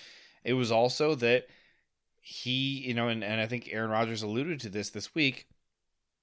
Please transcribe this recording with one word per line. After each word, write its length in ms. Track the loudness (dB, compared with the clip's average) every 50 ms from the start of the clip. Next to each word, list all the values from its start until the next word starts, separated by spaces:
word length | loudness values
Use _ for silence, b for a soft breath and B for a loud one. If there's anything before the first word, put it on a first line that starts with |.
| B B B B B B B B B
It 100 | 0 2
was 180 | 2 2 4
also 440 | 4 4 4 4 4 2 2 2 2
that 320 | 2 4 4 4 4 2 b b b b b b b b b _ _ _ _ _ _
he, 560 | _ -16 -14 -8 -4 -2 0 0 0 0 -2 -4
you 140 | -4 -2 -2
know, 160 | 0 0 0
and, 140 | 0 -2 -2
and 180 | -2 -2 -2
I 40 | -2
think 240 | -2 -4 -6 -6 -6
Aaron 180 | -4 -4 -2 0
Rodgers 320 | 2 2 2 0 -2 -4
alluded 380 | -4 -2 -2 -2 -2 -2 -6 -6
to 80 | -8 -6
this 200 | -6 -6 -6 -6
this 240 | -8 -10 -10 -6 0
week, 340 | 2 2 2 2 -2 -12 _ _ _ _ _ _ _ _ _ _ _ _ _ _ _